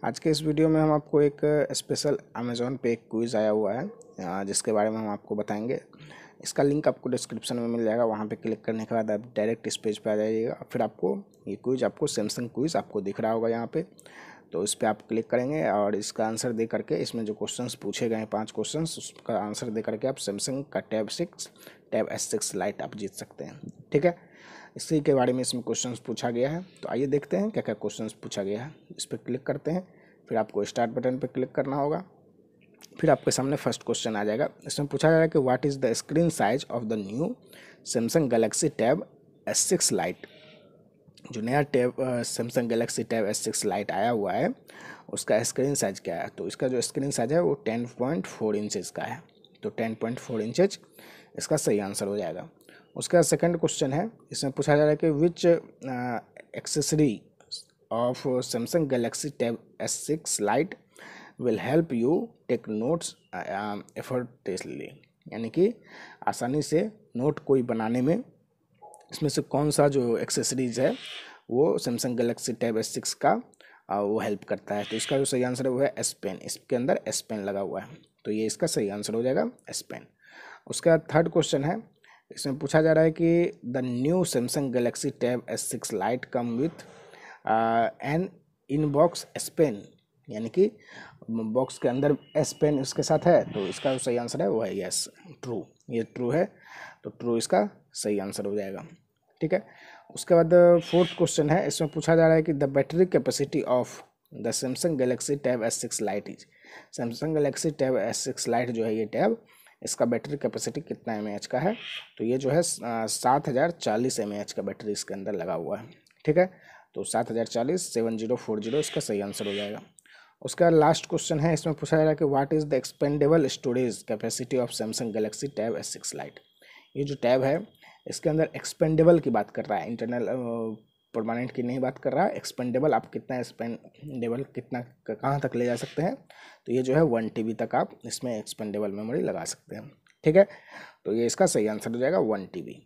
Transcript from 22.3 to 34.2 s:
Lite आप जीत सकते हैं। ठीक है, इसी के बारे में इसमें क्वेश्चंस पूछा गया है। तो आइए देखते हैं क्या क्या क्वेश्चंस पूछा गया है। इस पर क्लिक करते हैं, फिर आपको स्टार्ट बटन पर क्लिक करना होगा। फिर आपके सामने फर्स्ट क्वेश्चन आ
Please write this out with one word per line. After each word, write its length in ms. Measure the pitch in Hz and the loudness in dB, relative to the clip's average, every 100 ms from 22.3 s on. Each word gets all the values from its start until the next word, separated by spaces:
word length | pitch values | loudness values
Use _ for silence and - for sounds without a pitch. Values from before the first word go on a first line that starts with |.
| 110 - 101 | -4 -4 -4
Lite 260 | 92 - | -4 -4
आप 140 | - - | -10 -8
जीत 160 | 98 | -10
सकते 320 | - - - | -10 -16 -14
हैं। 160 | 71 - - - - | -14 -14 -16 -18 -2
ठीक 120 | 147 | 2
है, 320 | 175 175 - - - - - - | 2 0 -14 -20 -20 -20 -20 -14
इसी 240 | - 160 | -2 0
के 140 | 143 | 4
बारे 180 | 135 123 | 4 4
में 80 | 127 | 2
इसमें 220 | 123 123 | -2 -4
क्वेश्चंस 360 | 117 113 123 120 | -4 -4 -4 -6
पूछा 320 | - 113 123 | -8 -4 -2
गया 200 | 117 131 | 0 0
है। 120 | 165 190 - | -2 -8 -12
तो 60 | - | -6
आइए 180 | 117 139 | -2 0
देखते 300 | 143 143 180 | 0 0 -2
हैं 140 | 208 | 0
क्या 120 | 170 | -2
क्या 120 | - | -4
क्वेश्चंस 380 | 107 104 - 110 | -4 -6 -6 -10
पूछा 300 | - - - | -8 -10 -6
गया 220 | 98 104 | -4 -4
है। 100 | 135 - _ - | -6 -14 _ -14
इस 60 | |
पर 120 | - 120 | -10 -8
क्लिक 260 | - 123 | -6 -6
करते 280 | - 139 - | -4 -4 -2
हैं, 180 | 175 185 - - _ - | -2 -4 -20 -20 _ -4
फिर 100 | 113 | -2
आपको 260 | 107 - | 0 -2
स्टार्ट 260 | 101 - 117 | -2 0 0
बटन 280 | 123 127 131 | 0 -2 -2
पर 80 | 127 | -4
क्लिक 260 | - 127 | -4 -4
करना 240 | - 143 143 | -2 -2 0
होगा। 280 | 143 165 185 _ _ _ _ _ _ _ - - | -2 -2 -6 _ _ _ _ _ _ _ -20 0
फिर 100 | 160 | 4
आपके 200 | 139 - | 4 4
सामने 260 | 131 135 147 | 0 0 0
फर्स्ट 260 | - 113 | -2 -4
क्वेश्चन 340 | - 113 120 | -4 -4 -2
आ 80 | 107 | -2